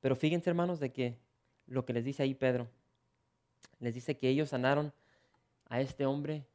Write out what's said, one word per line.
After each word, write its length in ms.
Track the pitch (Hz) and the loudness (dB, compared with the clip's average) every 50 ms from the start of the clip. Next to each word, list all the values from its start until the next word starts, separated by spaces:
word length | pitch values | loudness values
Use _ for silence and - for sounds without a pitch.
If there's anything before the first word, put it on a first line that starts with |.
Pero 140 | - 131 131 | 2 2 2
fíjense, 340 | 123 - 151 165 170 165 180 | 2 2 2 2 2 0 0
hermanos, 300 | 170 170 170 180 180 160 | 2 2 0 0 0 -2
de 120 | 147 127 | -4 -4
que 240 | - - 127 120 117 - _ _ _ _ _ _ _ _ _ | -2 -2 -2 -2 -2 -6 _ _ _ _ _ _ _ _ _
lo 200 | - 127 131 127 | -6 -4 -4 -2
que 80 | - 120 | 0 -2
les 100 | 120 117 | -2 -2
dice 180 | 135 139 - | -2 -2 0
ahí 120 | 139 135 135 | 0 0 0
Pedro, 340 | - 135 131 123 123 120 113 _ _ _ _ _ _ _ _ _ _ _ _ _ _ _ _ _ _ - - _ _ | 2 2 2 2 2 -2 -6 _ _ _ _ _ _ _ _ _ _ _ _ _ _ _ _ _ _ -20 -20 _ _
les 160 | 120 120 117 | -6 -4 -4
dice 240 | 123 123 - 143 - | -4 -6 -6 -4 0
que 100 | - 131 | 2 2
ellos 220 | 131 143 156 143 | 4 4 2 0
sanaron 420 | 143 127 123 131 139 147 151 147 - _ _ _ _ _ _ _ _ _ _ _ _ _ _ | -2 0 2 2 2 2 0 -2 -8 _ _ _ _ _ _ _ _ _ _ _ _ _ _
a 140 | - 117 123 | -4 -2 -2
este 240 | 135 131 - - 143 | -2 -2 -2 -2 -2
hombre. 400 | 135 139 147 143 147 156 151 135 _ | 0 0 -2 -4 -4 -6 -6 -8 _